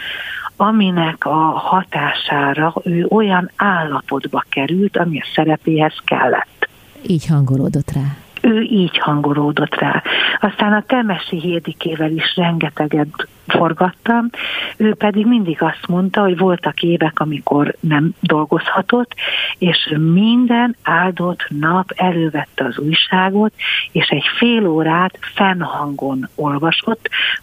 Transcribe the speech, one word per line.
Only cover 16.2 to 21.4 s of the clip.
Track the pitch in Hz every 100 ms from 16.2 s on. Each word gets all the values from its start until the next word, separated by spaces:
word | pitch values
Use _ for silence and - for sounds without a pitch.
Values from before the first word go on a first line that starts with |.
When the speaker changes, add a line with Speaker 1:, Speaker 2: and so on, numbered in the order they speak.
Speaker 1:
hogy | 196 175
voltak | 190 175 - -
évek, | 170 170 160 -
amikor | 151 143 - 147 147 -
nem | 165 147 160 -
dolgozhatott, | 175 151 151 160 - - 185 247 240 - - - - -
és | 180 160 - 151
minden | 160 170 220 240 247 233 240 233
áldott | - 165 180 175 175 170